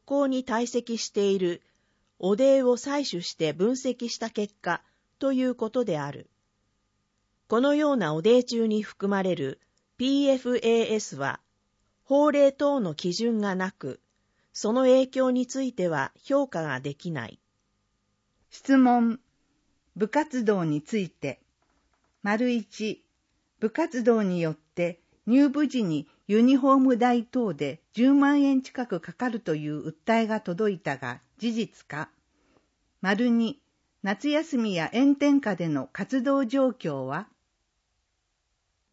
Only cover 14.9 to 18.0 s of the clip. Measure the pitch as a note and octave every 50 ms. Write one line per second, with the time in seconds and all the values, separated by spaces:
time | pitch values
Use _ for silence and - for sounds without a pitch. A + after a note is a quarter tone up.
14.9 | B3+ C4 C4 C4 - C4 C4 B3+ B3 B3+ B3 B3 - C4+ C4+ B3+ A#3+ - F3+ F3
15.9 | D#3 C#3 C3+ - - _ _ - C4+ C#4+ C#4 C4 - E3+ D#3+ D3+ C3 B2+ C3+ D3
16.9 | C#3+ - - F3 D#3+ C3 A2+ - - _ _ _ _ _ _ _ _ _ _ _
17.9 | _ _